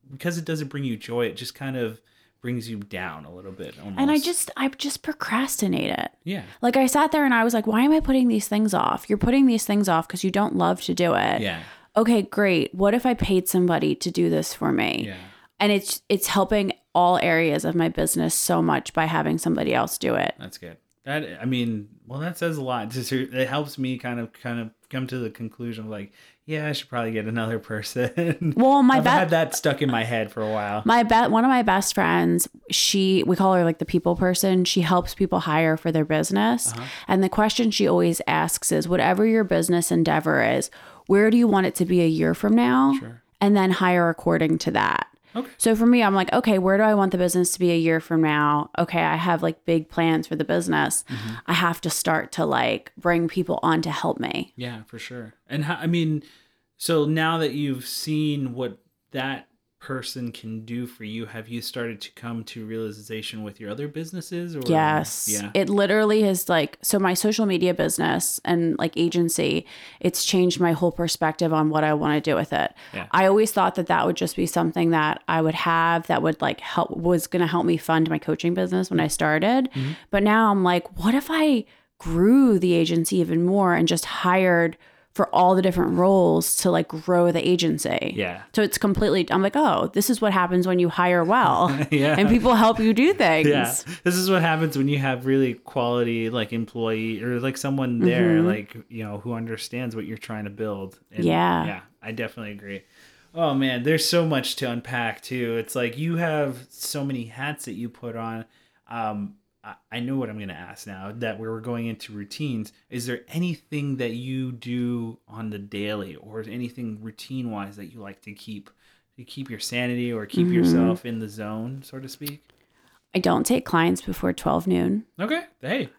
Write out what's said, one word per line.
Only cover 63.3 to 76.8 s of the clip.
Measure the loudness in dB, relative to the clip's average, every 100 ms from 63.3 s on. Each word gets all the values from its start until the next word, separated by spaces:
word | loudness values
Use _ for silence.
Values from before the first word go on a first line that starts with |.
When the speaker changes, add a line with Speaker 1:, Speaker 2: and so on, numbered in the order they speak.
| -10
Speaker 1:
with | -12 -12
your | -12
other | -8 -8
businesses? | -10 -10 -10 -8 -8 -8
Or | -6 0
Speaker 2:
Yes. | 2 4 2 -2 -6 -4
Speaker 1:
Yeah. | -4 -2
Speaker 2:
It | 0 2
literally | 2 4 4 4 4
has, | 4 2 2
like, | 2 0 -4
so | 0 2
my | 2
social | 2 2 2 2
media | 4 2
business | 2 0 0 0 0 -2 -4
and, | 0 2 2 0
like, | -2 0
agency, | 0 2 0 0 0 0 -4 -20 -20 -4
it's | -4 -2 0
changed | 2 2 4
my | 2
whole | 4 0
perspective | 0 -4 -2 -2 0 0
on | 2 2
what | 2 2
I |
wanna | 0 0 0
do | 0 0
with | 0
it. | -2 -2 -4 -14
Speaker 1:
Yeah. | -12 -2
Speaker 2:
I | 2 4
always | 4 2
thought | 2 0 0
that | -2
that | 0 0
would | -2
just | -4 -2
be | -2
something | 0 0 0 2
that | 2 0 -2 -2
I | 0
would | 0 0
have | 0 2 2 0 0
that | 0
would, | 0 -2
like, | -4 -4
help, | -6 -4